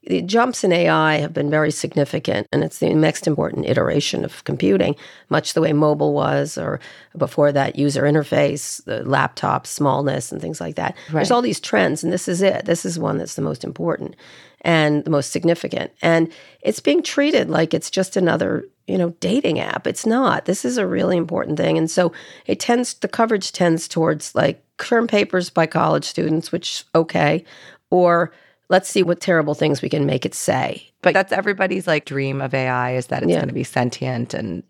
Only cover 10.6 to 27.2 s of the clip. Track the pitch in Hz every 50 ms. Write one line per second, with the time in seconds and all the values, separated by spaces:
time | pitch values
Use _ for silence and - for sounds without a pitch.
10.6 | 170 165 156 - 160 - - - - - 156 156 151 - 247 240 247 240 208 -
11.6 | - - - 214 190 160 147 156 - 175 180 185 - - 180 170 190 196 - -
12.6 | - - 170 170 - 190 170 165 165 - - - - - - - 151 156 147 127
13.6 | - - 135 - 165 170 - - - - - _ - - - - - - _ _
14.6 | - 165 170 160 151 151 147 147 143 - 160 143 135 - - 147 - 165 170 165
15.6 | - - - - - - _ _ - 170 165 165 165 165 - - - - - _
16.6 | - - 220 - - - 285 349 302 - - - 285 294 - 254 - 156 160 -
17.6 | 165 160 - 165 - - - 185 190 - - 196 185 170 160 160 - - 190 -
18.6 | - - _ _ _ - 196 185 175 170 170 _ - 180 202 262 285 - 160 -
19.6 | - - - - - - 185 - - 220 220 247 269 202 175 151 - - 185 -
20.6 | - 247 247 247 202 185 185 185 180 180 185 175 160 165 175 170 - - 156 147
21.6 | - 160 160 160 160 160 - - 180 165 - - - - - - - - 202 -
22.6 | - - 240 240 247 - - _ - 190 - - 233 226 233 202 190 - - -
23.6 | 185 175 165 160 160 - - 170 165 160 156 156 - - - - - 151 156 -
24.6 | _ _ _ _ - - 233 233 233 226 - 208 214 - - 185 175 - _ -
25.6 | 165 160 - 170 160 160 156 147 147 - - - 160 156 156 160 165 - - 170
26.6 | - - - - - _ _ 165 165 160 - 180